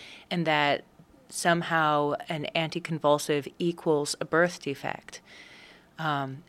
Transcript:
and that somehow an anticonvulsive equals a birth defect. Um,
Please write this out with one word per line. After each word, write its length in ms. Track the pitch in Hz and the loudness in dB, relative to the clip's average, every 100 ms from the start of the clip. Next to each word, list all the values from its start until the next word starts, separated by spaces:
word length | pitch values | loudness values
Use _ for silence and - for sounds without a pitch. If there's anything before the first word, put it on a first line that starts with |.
| - - - | -20 -20 -4
and 160 | 180 160 | 0 2
that 380 | 151 147 139 - - - - - | 4 4 2 -2 -20 -20 -20 -16
somehow 880 | - 180 170 170 165 151 147 147 143 - | -2 2 2 2 2 4 2 2 -2 -4
an 180 | 160 147 | -6 -4
anticonvulsive 1000 | 165 160 170 160 160 147 147 - 147 139 - | -4 -4 -4 -6 0 2 2 2 -2 -2 -4
equals 560 | 175 170 175 151 147 - | -4 0 2 2 0 -4
a 40 | |
birth 380 | 165 160 175 175 | 0 2 2 0
defect. 580 | - 135 - - - - - - - - - - _ - | -8 -6 -6 -8 -12 -20 -20 -20 -20 -20 -20 -20 _ -8
Um, 440 | 160 143 135 135 | -4 -2 -4 -10